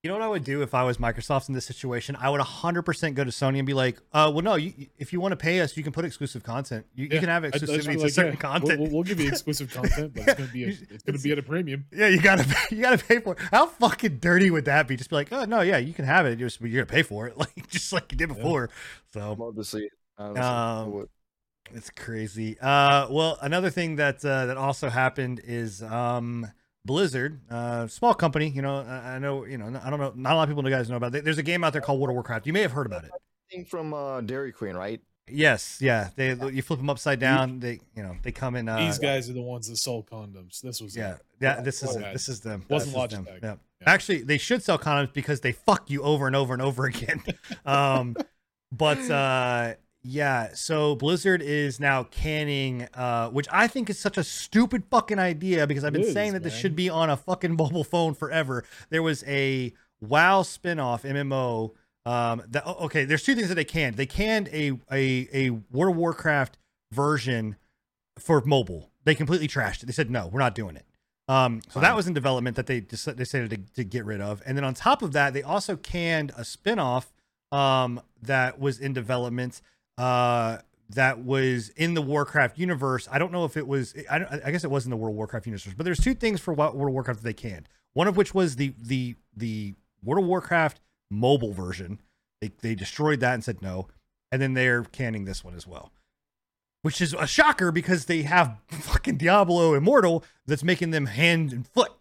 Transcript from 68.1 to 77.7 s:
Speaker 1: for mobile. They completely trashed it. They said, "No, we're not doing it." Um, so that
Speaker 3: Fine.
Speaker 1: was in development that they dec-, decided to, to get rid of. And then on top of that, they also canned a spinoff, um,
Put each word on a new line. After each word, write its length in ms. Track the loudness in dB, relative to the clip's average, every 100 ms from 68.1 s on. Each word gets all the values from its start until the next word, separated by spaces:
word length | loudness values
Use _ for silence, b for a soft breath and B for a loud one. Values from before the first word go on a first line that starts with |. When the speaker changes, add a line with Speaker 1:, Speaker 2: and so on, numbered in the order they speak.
| -12
Speaker 1:
for 220 | 2 4
mobile. 460 | 6 4 2 -8 -12 _
They 100 | 2
completely 320 | 2 2 0 0
trashed 360 | -2 -2 -4
it. 40 | -6
They 60 |
said, 180 | -4 -2
"No, 160 | -2 -2
we're 140 | 2
not 140 | 2 0
doing 180 | -8 -10
it." 100 | _ _ _ _ 2
Um, 320 | 4 4 0 -6
so 100 | 4
that 100 | 4
Speaker 3:
Fine. 80 | 4
Speaker 1:
was 120 | 0
in 60 |
development 420 | 0 0 0 0 -4
that 100 | -2
they 140 | -4
dec-, 360 | -4 -8 -8 -6
decided 340 | -4 -4 -4
to, 240 | -6 -8 -8
to 80 |
get 200 | -6 -6
rid 160 | -6 -6
of. 220 | -6 -8
And 120 | -6 -2
then 80 |
on 100 | -2
top 280 | 0 2 2
of 100 | 2
that, 200 | 2 2
they 100 | 0
also 320 | -2 -2 -2 -6
canned 540 | -6 -4 0 0 -2
a 100 | -8
spinoff, 640 | -14 -4 -2 0 0 0 -4 _ _ _ _
um, 480 | 2 4